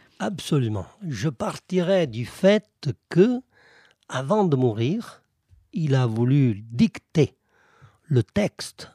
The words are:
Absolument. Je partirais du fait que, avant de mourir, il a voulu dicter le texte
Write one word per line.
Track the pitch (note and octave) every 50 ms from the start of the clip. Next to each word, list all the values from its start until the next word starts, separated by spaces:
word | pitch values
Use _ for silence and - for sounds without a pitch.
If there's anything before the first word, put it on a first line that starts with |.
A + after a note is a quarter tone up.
| _ _ _ -
Absolument. | G3 G#3+ G3+ C#3+ - - E3+ C#3+ B2 A2 G#2+ G2 F2+ - _ _ G#3
Je | E3 C3+ F#2+ A2+
partirais | D#3+ B2 - G#3+ G#3 D#3 - - - F3+ F#3 F3 E3+ G3 F#3 E3+
du | C3 A2 A#2 A#2+
fait | - - - - F#3+ G#3 G#3+ - _ _ _ - C#3+ G#2+ - _ -
que, | - E3 G3 B3 B3 B3+ - _ _ _ _ _ _ _ _ _ _ _ _
avant | - - C3 C3+ C#3 G#3 G#3+ G3+
de | F3 C#3+
mourir, | B2+ B2+ A#2+ G#2+ A2 A#2 C3+ F#3+ A#3+ - - - - _ _ _ _ _ _ _ _ _ _ -
il | G3+ D#3+ C#3+ C3+
a | C3 B2+
voulu | A#2 A2 A2+ A#2+ B2+ C#3 D3 C3+ A#2+ G#2 G2+ A2 A2+
dicter | A#2 A#2+ A3+ F#3+ - - - _ - D#3+ C3+ - - _ _ _ _ _ _ _ _ _ - - _ _ _ -
le | D3 B2 A2
texte | - - G3+ G#3 - - - - - - - - -